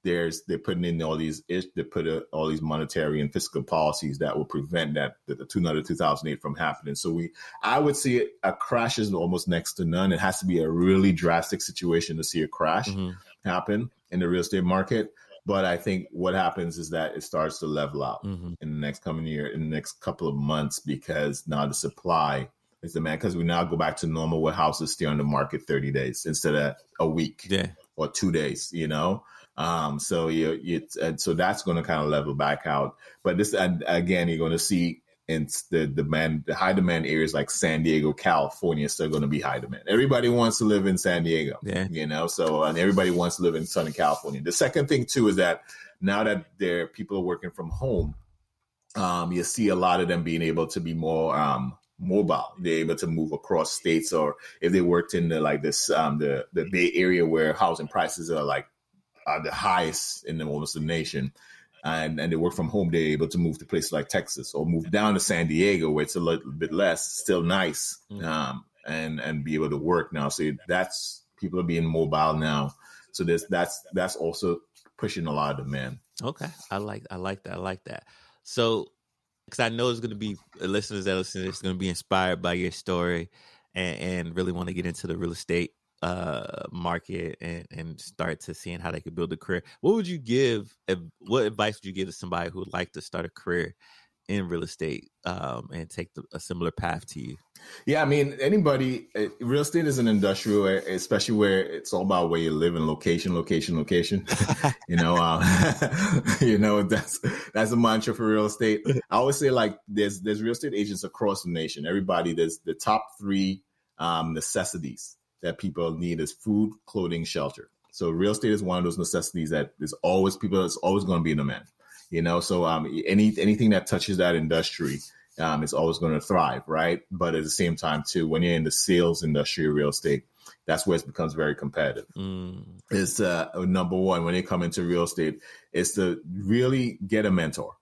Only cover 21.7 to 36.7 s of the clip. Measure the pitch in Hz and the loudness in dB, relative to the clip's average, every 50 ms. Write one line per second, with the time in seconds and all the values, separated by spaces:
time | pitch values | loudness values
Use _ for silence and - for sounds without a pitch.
21.7 | 69 - - 73 - - _ 90 85 80 76 73 69 67 65 - _ _ _ _ | -2 -4 -4 -4 -8 -6 _ 2 2 4 4 2 0 -2 -4 -8 _ _ _ _
22.7 | _ _ - 85 - 80 80 78 78 78 - 98 87 85 85 85 85 85 85 80 | _ _ -14 -6 -4 -4 -2 -2 -2 -2 -2 -2 0 0 0 2 2 2 2 0
23.7 | 85 80 80 78 76 - - 82 78 80 80 80 82 80 78 78 78 - 78 78 | 0 0 0 0 0 -2 -4 -2 -2 0 0 0 0 2 2 0 2 2 2 2
24.7 | 76 - 80 73 - - 82 76 76 73 71 73 73 69 69 69 - 73 - - | 2 0 -4 -4 -4 -2 0 0 0 0 0 2 2 0 0 0 -4 -8 -2 0
25.7 | 73 69 67 69 69 67 65 64 64 - - 80 78 - - 82 73 73 73 71 | 0 0 0 0 -2 -2 -2 -2 -6 -6 -6 -4 -4 0 0 2 2 2 2 0
26.7 | 71 - - _ _ - 82 80 78 85 80 - - - - - 98 95 90 90 | -2 -6 -16 _ _ -2 0 0 2 0 -2 -2 -4 -12 -4 -2 -2 0 0 -4
27.7 | - - - _ _ - 78 73 - - - 92 82 80 76 69 - - - - | -8 -14 -20 _ _ -6 -6 -4 -2 -2 0 0 2 2 0 0 -4 -6 -8 -8
28.7 | 87 85 78 76 78 76 78 90 101 110 _ - - - - _ _ - 78 85 | -6 -4 -4 -2 0 0 0 0 0 -2 _ -18 -20 -20 -20 _ _ -4 -2 -2
29.7 | 85 82 78 73 73 73 - - 92 85 82 80 80 80 80 78 80 - 69 85 | 0 0 -2 -2 -4 -4 -2 0 0 0 2 2 2 2 2 0 0 -2 -2 -2
30.7 | 85 78 - - - - - 82 78 - - 92 80 82 90 92 - - - 95 | -2 -2 -2 -6 -6 -4 -2 -2 -2 -2 0 0 2 2 2 2 2 0 -2 0
31.7 | 85 85 80 - 82 78 73 76 76 73 73 73 69 71 73 73 73 71 - 78 | 0 0 0 0 0 0 2 2 2 0 0 -2 -2 0 0 0 0 0 -2 -2
32.7 | 71 71 69 69 - _ - - - _ _ 92 87 90 104 104 110 98 92 90 | 0 0 0 -2 -6 _ -20 -20 -20 _ _ 0 2 2 2 2 2 2 2 2
33.7 | 90 82 - - 87 85 87 87 95 90 85 87 82 78 82 80 82 85 - - | 2 0 0 2 2 2 4 4 2 2 2 2 0 0 0 0 2 0 2 2
34.7 | 98 87 87 85 80 - _ _ _ _ _ - 80 80 76 - - - - _ | 2 2 2 0 -2 -6 _ _ _ _ _ -4 -2 -2 -2 -4 -4 -8 -4 _
35.7 | 87 82 78 71 69 71 71 73 78 78 80 78 78 76 71 78 73 - 92 92 | 0 0 0 0 0 -2 0 0 2 2 2 2 0 -2 -2 -4 -2 0 2 2